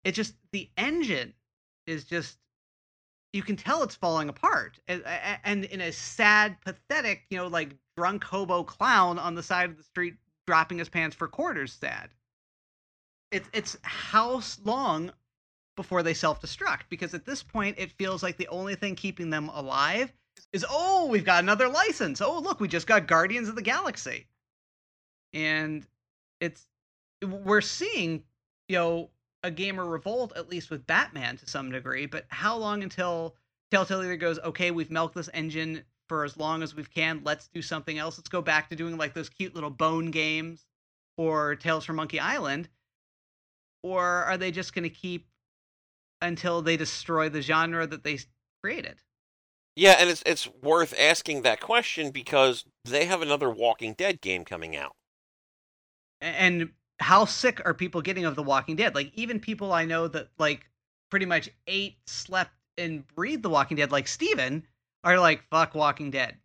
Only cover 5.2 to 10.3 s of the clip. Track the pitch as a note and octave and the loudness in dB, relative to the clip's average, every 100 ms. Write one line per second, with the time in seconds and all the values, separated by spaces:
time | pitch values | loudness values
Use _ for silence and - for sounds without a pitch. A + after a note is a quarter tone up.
5.2 | F#3+ G3+ G3+ G3+ F#3+ F#3+ E3+ - - - | -6 -6 -4 -4 -4 -6 -8 -8 -12 4
6.2 | G#3 G#3 G#3 F#3 F#3+ - _ D4+ A#3 F#3+ | 6 8 6 0 -14 -14 _ -2 0 -4
7.2 | _ F#3 F3+ E3+ D3 C#3 _ - F3 G3+ | _ -8 -4 -4 -4 -12 _ -2 -2 -2
8.2 | - G3 F#3 F3 E3+ - A#3+ A3+ F3+ F3 | -6 -4 0 -2 -2 0 4 6 6 2
9.2 | E3+ E3+ E3 F3+ F3+ D#3 _ F3+ F3 - | -4 -6 -4 -2 -2 -4 _ -6 -6 -6
10.2 | _ | _